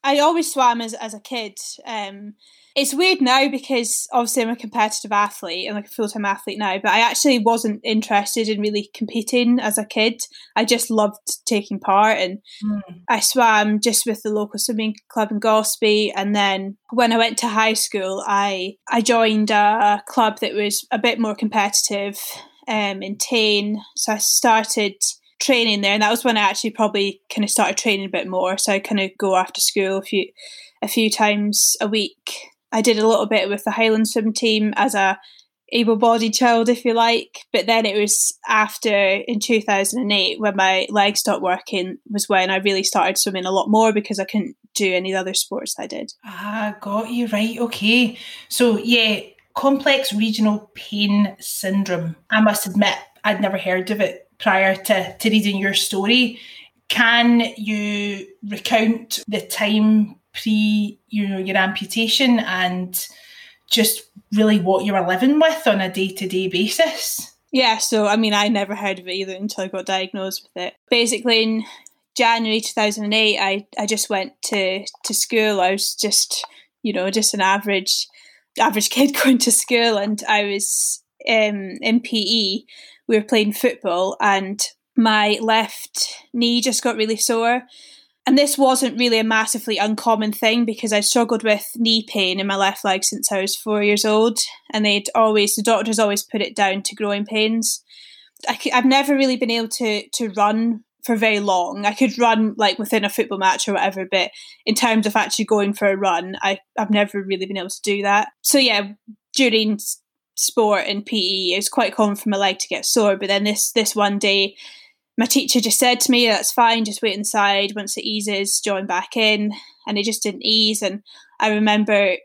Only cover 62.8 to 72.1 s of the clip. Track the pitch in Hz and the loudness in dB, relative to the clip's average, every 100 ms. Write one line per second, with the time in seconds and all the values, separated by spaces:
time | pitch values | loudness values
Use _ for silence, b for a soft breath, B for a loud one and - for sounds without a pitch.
62.8 | 180 - - B B B B B _ 233 | -6 -8 -10 B B B B B _ 0
63.8 | 220 - - - _ 208 214 208 175 190 | 0 -2 -12 -20 _ 2 4 4 2 0
64.8 | 202 196 180 185 262 302 320 320 240 196 | 0 -2 0 2 4 6 4 4 0 2
65.8 | 185 190 190 - 190 185 185 180 214 - | 0 -2 -4 -4 -4 -2 -2 0 -2 2
66.8 | 320 - - - - _ _ 262 247 220 | 0 0 -8 -8 -10 _ _ 0 2 0
67.8 | - 220 208 214 220 208 208 208 196 208 | 0 0 2 2 2 2 2 0 -2 -4
68.8 | 202 190 180 185 190 190 208 - 190 190 | -4 -6 -6 -6 -6 -8 -8 -6 -6 -8
69.8 | 190 190 190 196 190 190 _ 180 180 _ | -4 -4 -4 -6 -8 -8 _ -10 -10 _
70.8 | _ 240 233 214 240 226 226 220 - B | _ 0 2 0 2 2 2 -2 -6 B
71.8 | B _ _ | B _ _